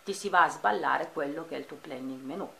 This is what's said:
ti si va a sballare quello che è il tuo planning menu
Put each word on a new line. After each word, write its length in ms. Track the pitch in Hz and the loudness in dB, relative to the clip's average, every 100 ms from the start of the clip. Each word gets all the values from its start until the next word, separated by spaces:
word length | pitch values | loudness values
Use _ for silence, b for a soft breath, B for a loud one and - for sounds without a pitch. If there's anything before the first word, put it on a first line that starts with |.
ti 80 | - | -6
si 160 | 196 202 | -4 2
va 140 | 180 | 6
a 60 | 160 | 6
sballare 640 | - - 202 139 139 160 | 4 2 4 4 2 0
quello 340 | 160 143 156 | -4 -4 -4
che 100 | 160 | -6
è 40 | 160 | -8
il 60 | |
tuo 100 | 135 | -8
planning 480 | 143 160 131 131 131 | -12 -10 -8 -8 -8
menu 260 | 135 175 170 | -8 -8 -8